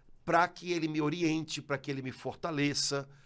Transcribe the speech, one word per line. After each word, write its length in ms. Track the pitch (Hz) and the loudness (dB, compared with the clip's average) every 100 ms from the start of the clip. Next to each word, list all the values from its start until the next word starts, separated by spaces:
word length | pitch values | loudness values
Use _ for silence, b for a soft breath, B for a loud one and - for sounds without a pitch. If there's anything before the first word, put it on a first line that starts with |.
| b - - | b -12 2
pra 220 | 165 175 | 4 4
que 240 | 175 175 | 0 -4
ele 160 | 175 156 | -2 0
me 140 | 156 | 0
oriente, 600 | 147 175 165 156 151 - | 0 2 2 2 -2 -8
pra 160 | - 139 | -4 -4
que 120 | 139 | -4
ele 100 | 135 | -6
me 100 | 131 | -6
fortaleça, 960 | 117 131 - 170 151 143 135 - 139 139 b | -8 -10 -6 -4 2 2 2 0 -2 -4 b